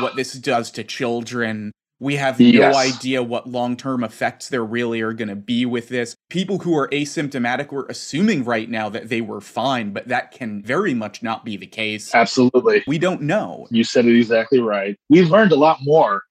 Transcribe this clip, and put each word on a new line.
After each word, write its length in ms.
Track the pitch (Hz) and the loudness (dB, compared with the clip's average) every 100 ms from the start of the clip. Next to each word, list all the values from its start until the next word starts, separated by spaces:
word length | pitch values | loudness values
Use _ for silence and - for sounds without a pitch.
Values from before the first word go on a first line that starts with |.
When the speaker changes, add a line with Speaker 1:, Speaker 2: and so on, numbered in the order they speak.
Speaker 1:
what 120 | 123 127 | 0 -4
this 180 | 123 | -8
does 380 | 131 131 120 117 | -6 -2 -2 -4
to 120 | 120 | -10
children. 880 | 107 - 120 117 110 120 113 107 104 - _ - | -12 -6 -4 -4 -6 -6 -6 -6 -10 -14 _ -10
We 140 | 139 143 | -6 -2
have 240 | 135 123 | 0 6
no 60 | 120 | 8
Speaker 2:
Yes. 280 | 117 135 135 | 8 6 4
Speaker 1:
idea 440 | 131 120 127 131 | 2 -2 -4 -2
what 280 | 120 117 127 | -2 -6 -6
long-term 560 | 123 123 123 135 127 113 | -4 -4 -4 -4 -4 -4
effects 420 | - 120 - - | -4 -6 -6 -6
there 160 | 127 | -4
really 380 | 110 117 120 113 | -4 -2 -2 -2
are 100 | 110 | -4
gonna 240 | 113 107 101 | -4 -6 -8
be 300 | 101 120 123 | -4 -2 0
with 240 | 120 117 | -4 -4
this. 260 | 127 117 - - | -6 -6 -10 -10
People 300 | 170 185 175 | -6 -4 -4
who 140 | 175 156 | 0 0
are 100 | - | 0
asymptomatic, 800 | 143 143 170 143 131 120 127 143 | -4 -4 -6 -6 -4 -2 -4 -6
we're 140 | 139 - | -10 -10
assuming 580 | 127 - 143 214 160 120 | -12 -8 0 0 0 0
right 240 | 117 113 | -2 -4
now 180 | 113 107 | -6 -6
that 220 | 110 110 | -8 -6
they 100 | 113 | -6
were 220 | 107 104 | -6 -10
fine, 500 | - 113 127 127 104 | -10 -4 -2 -2 -4
but 160 | 101 123 | -8 -6
that 240 | 123 - | -6 -6
can 300 | - 113 104 | -10 -10 -8
very 300 | 101 151 202 | -4 -2 -2
much 280 | 120 107 - | -2 -6 -8
not 220 | 117 110 | -8 -8
be 140 | 120 98 | -8 -12
the 100 | 92 | -12
case. 480 | - 110 107 - 120 | -8 -6 -6 0 2
Speaker 2:
Absolutely. 680 | 117 - 127 127 113 104 - | 2 4 4 4 4 2 0
Speaker 1:
We 120 | 156 | -2
don't 240 | 180 180 | -2 -2
know. 440 | 147 208 98 73 - | -2 -2 -4 -10 -4
Speaker 2:
You 140 | 113 | 0
said 220 | 117 127 117 | 2 2 4
it 100 | 117 | 4
exactly 420 | 110 113 110 131 | 4 2 2 2
right. 340 | 113 101 101 101 - | 2 -2 -4 -4 4
We've 200 | 165 170 | 6 8
learned 220 | 202 208 | 6 6
a 60 | 143 | 6
lot 220 | 156 156 | 4 2
more 420 | 139 156 117 98 - | 2 4 4 0 -6